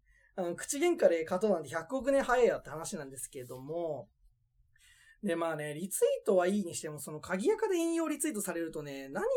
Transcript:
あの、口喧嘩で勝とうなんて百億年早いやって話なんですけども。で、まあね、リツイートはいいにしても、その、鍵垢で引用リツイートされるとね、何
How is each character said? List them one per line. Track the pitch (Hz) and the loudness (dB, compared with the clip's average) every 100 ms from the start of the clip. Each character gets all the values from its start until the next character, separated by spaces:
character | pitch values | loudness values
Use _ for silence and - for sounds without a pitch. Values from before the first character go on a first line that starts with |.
| _ _ _ | _ _ _
あ | - | -4
の、 | 175 175 | -4 -4
口 | - 277 | -4 2
喧 | 349 339 | 2 6
嘩 | 190 | 6
で | 170 | 6
勝 | 160 185 | 2 2
と | 214 | 2
う | |
な | 175 | 2
ん | |
て | 147 | 0
百 | 165 - 262 | -6 -4 -2
億 | 240 | 2
年 | 277 | 2
早 | 233 247 | 4 6
い | 226 | 6
や | 151 | 4
っ | |
て | - | -4
話 | 151 165 180 | -10 -6 -8
な | |
ん | 139 | -8
で | 135 | -10
す | - | -12
け | 143 | -10
ど | 123 127 | -10 -10
も。 | 139 165 165 143 202 _ _ _ _ _ _ _ - _ - _ | -8 -4 -4 -6 -10 _ _ _ _ _ _ _ -20 _ -20 _
で、 | 208 165 | -2 0
ま | 165 | 0
あ | 156 | -2
ね、 | 147 | -4
リ | 147 185 | -6 -6
ツ | - | -2
イ | 480 539 | 0 0
ー | - | 4
ト | 190 | 4
は | 180 | 4
い | 208 | 2
い | |
に | 170 | -2
し | - | -6
て | 160 | -8
も、 | 151 | -8
そ | 156 | -10
の、 | 151 | -10
鍵 | 156 185 262 | -4 0 2
垢 | 427 440 | 2 2
で | 359 | 2
引 | 330 | 2
用 | 330 320 | 0 0
リ | 302 | -2
ツ | 311 | -2
イ | |
ー | |
ト | 214 | -2
さ | 190 | -4
れ | 165 | -4
る | 165 | -4
と | 160 | -6
ね、 | 143 139 135 | -8 -8 -8
何 | 147 440 | -4 0